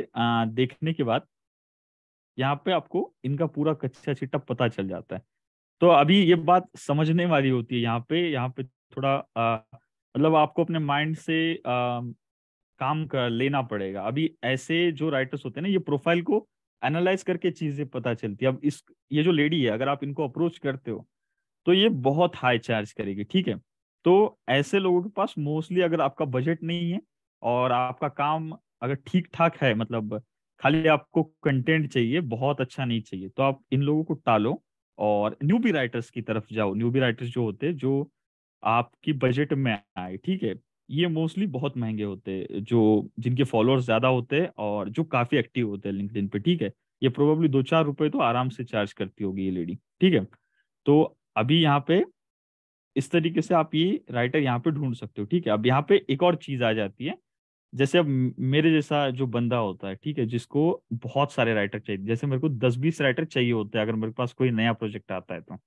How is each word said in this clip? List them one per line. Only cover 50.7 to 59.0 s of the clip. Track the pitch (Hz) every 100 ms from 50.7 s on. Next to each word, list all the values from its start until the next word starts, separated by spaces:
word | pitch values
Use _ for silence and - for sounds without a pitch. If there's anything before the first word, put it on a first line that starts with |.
| _ -
तो | 147 160 - _ -
अभी | 120 160
यहाँ | 160 143 139
पे | 262 370 _ _ _ _ _ _ _ _ -
इस | 135
तरीके | 175 165 170
से | 151
आप | 175 156
ये | 151 175 - -
राइटर | 123 123 156
यहाँ | 139 120
पे | 139
ढूंढ | 147 139
सकते | 120 104 -
हो। | 101
ठीक | 175 170
है, |
अब | 107 113
यहाँ | 131 147
पे | 202 -
एक | 131
और | 180 160
चीज | - 135
आ | 120
जाती | 110 101 - 135
है, | 359 _ _ _ _ _
जैसे | 123 135 175
अब | 156
म-, | 131 127 -
मेरे | 131 143 156
जैसा | 160 143 147